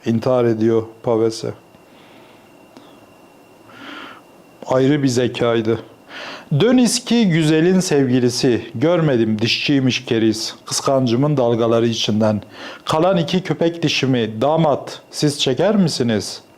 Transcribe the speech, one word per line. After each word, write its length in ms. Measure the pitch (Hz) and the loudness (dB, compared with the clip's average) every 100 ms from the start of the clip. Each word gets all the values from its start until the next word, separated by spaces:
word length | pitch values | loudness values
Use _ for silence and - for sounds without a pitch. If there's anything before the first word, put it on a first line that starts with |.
| - | -2
intihar 380 | 113 127 127 | -2 0 2
ediyor 380 | 120 110 113 113 110 - | 2 2 2 0 -2 -8
Pavese. 520 | - 113 113 110 113 110 - - - - - - - - - - - - - - - - - - - - - - - - - - - - - - - | -2 0 0 -2 -10 -12 -20 -20 -20 -20 -20 -20 -20 -20 -20 -20 -20 -20 -20 -20 -20 -20 -20 -20 -20 -20 -20 -20 -20 -18 -20 -20 -20 -20 -20 -20 -2
Ayrı 360 | 131 135 151 | 0 2 2
bir 60 | 139 | 2
zekaydı. 720 | 123 123 120 120 117 110 113 - - - - - - - 147 | 0 -2 0 0 0 0 -4 -6 -20 -20 -18 -16 -16 -4 0
Dön 160 | 214 262 | 4 4
iski 520 | 240 - - 233 214 | 2 0 -2 0 2
güzelin 520 | 160 156 160 170 185 | 2 2 2 4 2
sevgilisi, 840 | 175 143 135 127 123 120 139 117 - | 2 2 2 2 2 0 0 0 -2
görmedim 640 | 117 147 175 156 123 113 107 | -2 0 2 2 2 0 0
dişçiymiş 680 | 113 - - 143 131 113 | -2 -2 0 0 0 -2
keriz, 500 | - 113 110 110 - - - | -2 0 2 0 -6 -12 -10
kıskancımın 720 | - - 135 127 117 143 143 | -6 0 0 2 0 0 2
dalgaları 500 | 120 117 117 117 117 | 0 2 2 2 2
içinden. 560 | 110 - 107 110 104 - - - - | -2 -2 0 2 0 -4 -18 -18 -16
Kalan 320 | - 156 175 185 | -4 0 2 0
iki 260 | 165 185 | 0 -2
köpek 400 | 180 151 170 170 | -2 -2 -2 0
dişimi, 580 | 156 - 131 127 110 107 | -2 -2 0 0 -2 -2
damat, 640 | 131 160 160 127 - - - | 0 2 2 0 -4 -16 -16
siz 300 | - 151 143 | -2 -2 0
çeker 360 | - 127 175 214 | -2 0 2 2
misiniz? 680 | 170 - 120 107 - - - | 0 0 0 -2 -4 -12 -18